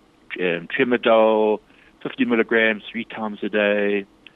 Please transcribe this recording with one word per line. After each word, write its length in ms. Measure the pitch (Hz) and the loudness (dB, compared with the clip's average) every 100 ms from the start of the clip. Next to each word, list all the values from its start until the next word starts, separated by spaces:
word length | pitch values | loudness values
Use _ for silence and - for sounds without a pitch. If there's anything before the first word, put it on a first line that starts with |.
| _ _ - - | _ _ -16 -6
Um, 280 | 90 85 85 | -4 -4 -6
Tramadol, 920 | - 127 120 120 113 110 110 107 104 _ _ _ _ | -2 0 0 4 4 6 4 2 -2 _ _ _ _
fifty 220 | - - | -10 -4
milligrams 580 | 120 117 110 117 110 104 - | 0 0 2 2 2 -2 -8
three 140 | 113 | -12
times 340 | 110 - 107 104 | -10 -8 -8 -6
a 60 | 104 | -4
day. 560 | 104 104 104 101 101 98 _ - | 0 0 2 0 -2 -6 _ -20